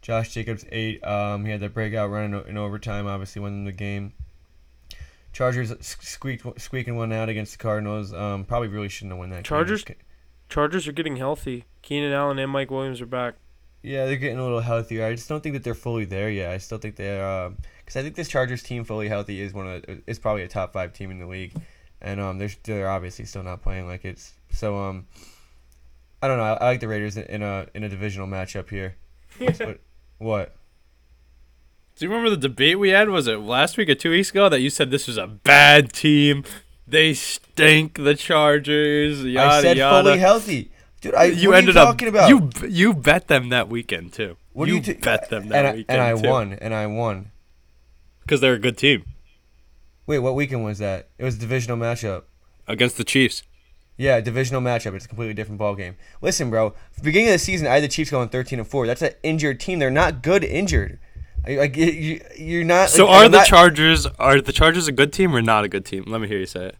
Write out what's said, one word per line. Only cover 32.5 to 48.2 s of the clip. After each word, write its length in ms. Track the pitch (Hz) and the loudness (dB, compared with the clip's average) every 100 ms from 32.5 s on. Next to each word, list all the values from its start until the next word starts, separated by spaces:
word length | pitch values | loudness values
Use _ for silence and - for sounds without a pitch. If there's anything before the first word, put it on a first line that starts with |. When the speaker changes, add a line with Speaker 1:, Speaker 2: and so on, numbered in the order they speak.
| 120 139 185 | 2 2 4
Speaker 3:
we 120 | 202 | 4
had? 180 | 190 214 | 4 4
Was 180 | 185 127 | 2 0
it 140 | 110 | -4
last 360 | 107 123 156 - | -2 0 0 0
week 120 | 190 | 0
or 80 | 135 | 0
two 160 | 165 | 2
weeks 180 | 170 190 | 0 0
ago 180 | 196 196 | 2 2
that 120 | 143 | 4
you 100 | 135 | -2
said 220 | - 139 | -2 -2
this 160 | 135 - | -2 -4
was 80 | 113 | -8
a 100 | 95 | -10
bad 640 | 107 - 143 147 147 131 | -4 6 10 10 10 6
team? 520 | - 156 147 147 139 135 - _ _ - | 0 2 4 4 0 -6 -18 _ _ -2
They 260 | 156 160 | 2 2
stink, 840 | 143 - - _ - 156 156 156 | 0 -6 -10 _ 2 6 6 4
the 200 | - 143 | -2 0
Chargers, 1080 | 147 - 165 151 147 143 151 151 147 151 147 | 0 2 4 4 2 2 0 2 2 0 -2
yada, 280 | 131 127 135 | -4 2 6
Speaker 1:
I 100 | 147 | 6
said 140 | 143 131 | 6 4
Speaker 3:
yada. 260 | 135 143 | 6 6
Speaker 1:
fully 140 | 143 143 | 6 6
healthy. 500 | 185 220 214 147 - - _ - | 6 4 2 -6 -6 -16 _ -14
Dude, 160 | - 135 | -2 0
I, 80 | |
Speaker 3:
You 240 | 175 170 196 | 0 2 6
Speaker 1:
what 100 | 185 | 6
Speaker 3:
ended 180 | 185 175 | 6 8
Speaker 1:
are 40 | |
you 80 | 143 | 6
Speaker 3:
up, 60 | |
Speaker 1:
talking 140 | 131 233 | 6 0
about? 200 | 214 190 | 4 8
Speaker 3:
you, 220 | 269 147 - - | 8 6 -4 -6
you 260 | 175 202 | 2 2
bet 320 | 175 127 165 - | 2 2 0 2
them 220 | 143 123 | 0 2
that 200 | 123 104 | -2 -2
weekend, 440 | 117 113 90 87 | -6 -6 -8 -10
too. 240 | - 104 85 _ | -8 -8 -8 _
Speaker 1:
What 140 | - 151 | -6 -2
do 40 | |
Speaker 3:
You 60 | 175 | -2
Speaker 1:
you 60 | |
t-, 100 | 120 | -4
Speaker 3:
bet 360 | - - 117 - | -4 0 -2 -2
them 200 | 110 101 | -8 -2
that 100 | 143 | 0
Speaker 1:
and 80 | 139 | 0
I, 60 | |
Speaker 3:
weekend, 180 | 113 107 | -2 -4
Speaker 1:
and 100 | 131 | 0
I 200 | 120 113 | 0 0
Speaker 3:
too. 60 | 113 | 0
Speaker 1:
won, 240 | 127 104 | 0 -2
and 200 | 98 110 | -8 -8
I 140 | 110 107 | -6 -6
won. 460 | 107 117 95 101 - _ _ _ _ _ _ _ _ | -4 -4 -6 -12 -20 _ _ _ _ _ _ _ _